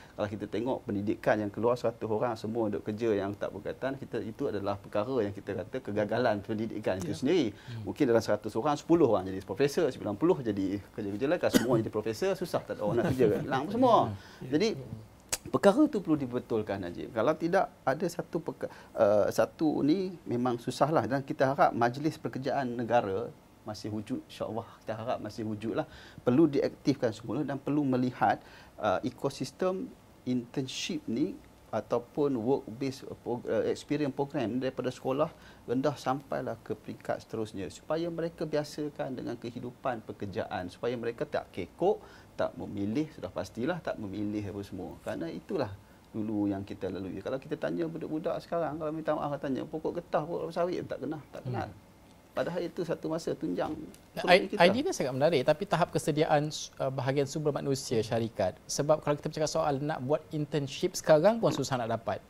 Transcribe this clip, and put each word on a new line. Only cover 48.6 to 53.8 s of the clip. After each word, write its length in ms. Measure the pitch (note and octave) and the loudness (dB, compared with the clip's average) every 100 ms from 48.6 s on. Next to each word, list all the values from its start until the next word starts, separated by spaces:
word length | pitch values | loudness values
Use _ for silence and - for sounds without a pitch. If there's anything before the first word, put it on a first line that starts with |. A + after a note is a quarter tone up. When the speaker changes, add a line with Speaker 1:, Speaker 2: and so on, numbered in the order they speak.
| D3+ | -4
Speaker 1:
kalau 160 | D#3 D#3 | -4 -6
minta 240 | D#3+ D#3 | -4 -2
maaf 240 | D3+ D3 C#3+ | -2 -2 -4
tanya, 240 | C#3+ B2 | -4 -4
"Pokok 400 | C#3+ D#3 C#3 F3 | -4 -6 -4 -6
getah, 200 | - F3 D#3 | -2 -2 0
pokok 240 | E3+ E3 | -4 -4
sawit?" 320 | E3+ F3+ - | -2 0 -2
Tak 160 | - - | -6 -6
kenal, 240 | - D#3 - | -6 -6 -10
tak 160 | - B2+ | -10 -6
kenal. 240 | A#2 A2 | -4 -6
Speaker 2:
Hmm. 120 | - - - - - - | -10 -20 -20 -20 -20 -8
Speaker 1:
Padahal 320 | - D#3+ F3+ E3+ | -4 -2 -2 -4
itu 160 | - | -4
satu 240 | E3 - D#3 | -4 -2 -2
masa 240 | E3 - - | -2 -2 -4
tunjang 400 | D#3+ F3 D3+ D#3 | -2 -2 -2 -4